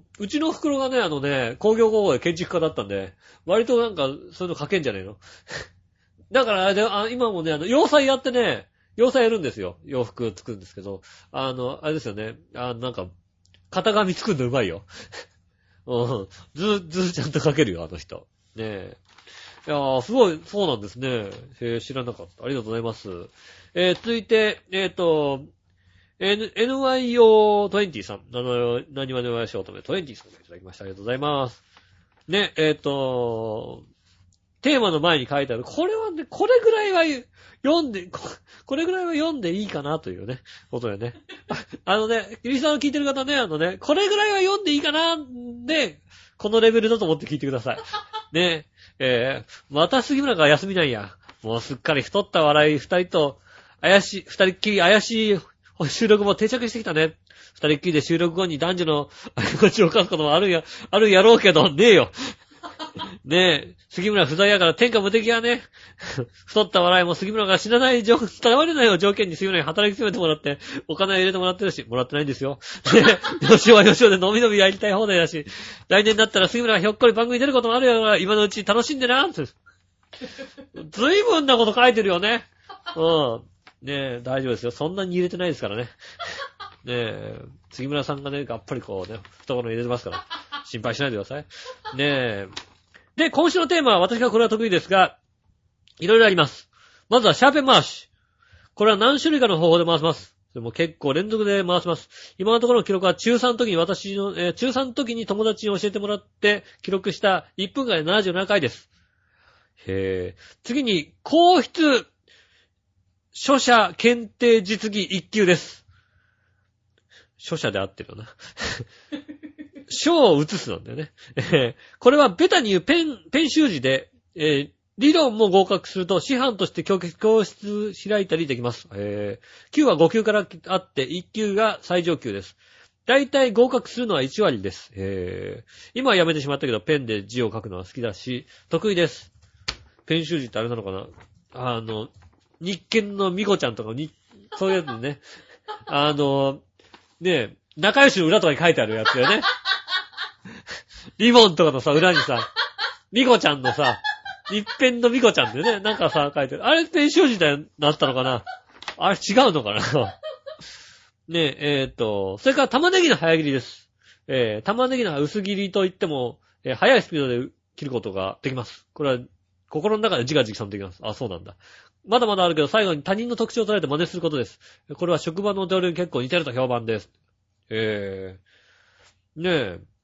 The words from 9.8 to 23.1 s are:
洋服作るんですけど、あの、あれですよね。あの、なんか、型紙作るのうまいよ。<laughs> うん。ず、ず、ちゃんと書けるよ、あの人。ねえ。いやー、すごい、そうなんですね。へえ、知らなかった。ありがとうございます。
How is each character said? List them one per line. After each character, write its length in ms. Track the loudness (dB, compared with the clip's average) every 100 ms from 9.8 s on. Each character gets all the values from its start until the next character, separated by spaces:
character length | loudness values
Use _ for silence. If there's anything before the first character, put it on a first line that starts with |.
洋 200 | -8 -6
服 280 | -6 -6 -8
作 180 | -8 -14
る 40 | -16
ん 40 |
で 60 | -16
す 80 |
け 60 | -18
ど、 220 | -14 -14 -16 -20 _
あ 220 | -8 -8
の、 280 | -6 -8 -8
あ 60 | -6
れ 60 |
で 60 | -6
す 80 | -8
よ 60 |
ね。 220 | -10 -12 -14 _
あ 140 | -12 -10
の、 80 | -8
な 100 | -10
ん 20 |
か、 140 | -10 -12 -14 _ _ _ _ _
型 220 | -4 0
紙 220 | 0 0
作 180 | -2 -4
る 60 | -2
の 80 | -2
う 40 |
ま 120 | 0
い 60 | -2
よ。 160 | -4 -14 -20 -20 -20 -20 _
<laughs> 480 | _ _ _ _ -6
う 180 | -2
ん。 240 | -2 -4 -8 -16 -20
ず、 320 | -6 -2 -2 -4
ず、 240 | -4 -4
ち 80 | -2
ゃ 60 | -4
ん 60 |
と 80 | 0
書 120 | 0
け 120 | -2
る 80 | -4
よ、 100 | -8
あ 60 | -10
の 100 | -14
人。 300 | -16 -20 -20 _ _
ね 100 | -14
え。 320 | -12 -12 -16 -20 _ _ -20 -20 -20 -18 -6
い 40 |
や 60 | -4
ー、 260 | 0 -2
す 80 | 0
ご 200 | 2 2
い、 100 | 2
そ 200 | -8 -4
う 20 | -2
な 100 | -2
ん 40 |
で 80 | -6
す 100 | -10
ね。 320 | -6 -4 -6 -12 -20 -10
へ 160 | -8 -8
え、 40 |
知 140 | -8
ら 80 | -10
な 100 | -10
か 120 | -12
っ 40 | -16 _
た。 80 |
あ 40 | -8
り 60 |
が 60 | -8
と 40 |
う 20 | -6
ご 60 |
ざ 60 | -6
い 40 |
ま 120 | -6
す。 140 | -10 -12